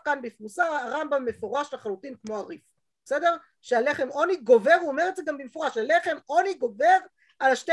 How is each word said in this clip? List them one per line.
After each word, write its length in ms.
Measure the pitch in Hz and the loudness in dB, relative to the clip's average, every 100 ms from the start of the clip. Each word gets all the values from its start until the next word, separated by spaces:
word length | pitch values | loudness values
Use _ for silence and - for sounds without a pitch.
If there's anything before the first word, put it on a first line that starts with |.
כאן 180 | 294 277 | -2 -4
בפרוסה, 420 | 240 - 214 349 339 | -6 -14 -6 -2 -2
הרמב"ם 580 | 294 240 285 311 285 | -2 -4 -4 -2 -2
מפורש 500 | 247 - 208 262 285 | -2 -6 -4 -4 -4
לחלוטין 400 | 262 214 190 277 247 | -8 -8 -10 -10 -14
כמו 200 | 214 214 | -10 -8
הריף. 260 | 185 156 _ _ _ _ | -8 -14 _ _ _ _
בסדר? 320 | - 285 339 330 - _ | -6 -2 0 0 -6 _
שהלחם 480 | - 240 262 294 262 | -2 0 0 -2 -4
עוני 280 | 277 349 349 | 0 0 0
גובר, 380 | 226 233 220 349 | 6 6 6 4
הוא 80 | 339 | 2
אומר 200 | 277 359 | -2 -2
את 80 | 370 | -4
זה 60 | 311 | -6
גם 120 | 277 | -8
במפורש, 380 | 262 320 294 226 | -10 -6 -4 -2
הלחם 400 | 233 339 339 311 - | 0 2 0 -6 -2
עוני 280 | 311 381 | 0 0
גובר 440 | 320 240 202 311 370 370 _ _ - | -2 -4 0 4 4 2 _ _ -2
על 140 | 269 | 0
השתי 200 | 254 - | 2 2